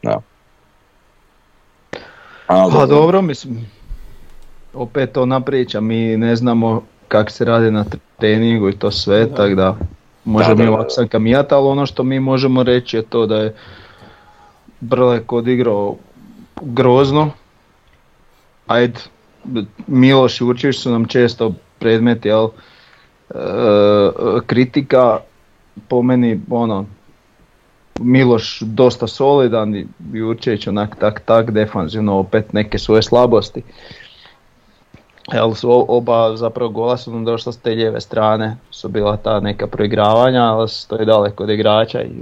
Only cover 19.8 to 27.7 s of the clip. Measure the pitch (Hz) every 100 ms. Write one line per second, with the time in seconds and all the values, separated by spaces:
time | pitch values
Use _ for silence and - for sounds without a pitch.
19.8 | - 127 131 135 127 - 123 123 139 127
20.8 | 131 117 113 131 120 120 113 92 _ _
21.8 | 113 113 117 117 107 110 110 - - _
22.8 | _ _ _ _ _ - 64 101 120 104
23.8 | 101 104 101 - 117 110 - 120 127 151
24.8 | 139 131 123 107 - _ _ _ _ -
25.8 | _ 127 123 127 120 110 - 120 117 101
26.8 | 101 - _ _ _ _ _ _ _